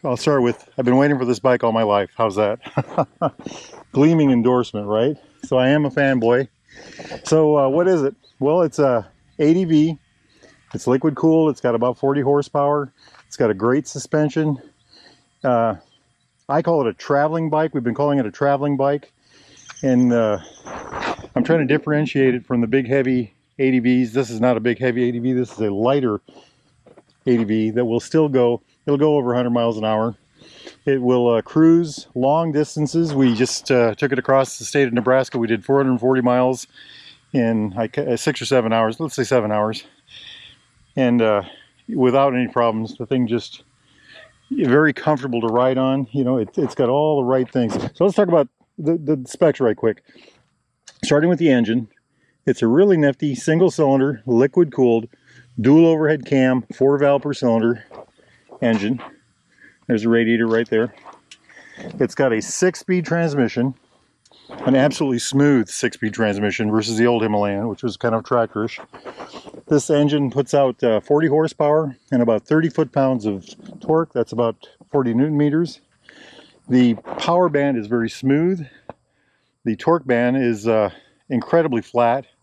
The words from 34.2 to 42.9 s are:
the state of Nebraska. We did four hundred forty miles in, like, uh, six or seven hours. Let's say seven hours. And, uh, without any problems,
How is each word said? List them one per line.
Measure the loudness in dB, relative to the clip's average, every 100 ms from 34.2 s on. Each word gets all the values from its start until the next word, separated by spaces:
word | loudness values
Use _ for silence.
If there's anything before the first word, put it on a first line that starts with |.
| 2 0 0 -6
the |
state | -4 0 0
of |
Nebraska. | 0 2 0 0 -4
We | -2
did | -4
four | 0 0
hundred | 2 0
forty | 0 0
miles | 2 2 0 -2 -10 -20 -20 -20 -20 _ _
in, | -2 0 0 -2 -4
like, | -6 -4
uh, | -4 -2
six | -4 -4
or |
seven | 0 0 2
hours. | 0 0 -4
Let's | -8
say | -6
seven | 0 0 0
hours. | -2 -2 -6 -14 _ _ -20 -20 -20 -20 _ _ _ _ -2
And, | 0 2
uh, | 2 0 -4 -20 _ _ -10
without | 0 2 4 2
any | 0 -2
problems, | 0 -2 -2 -8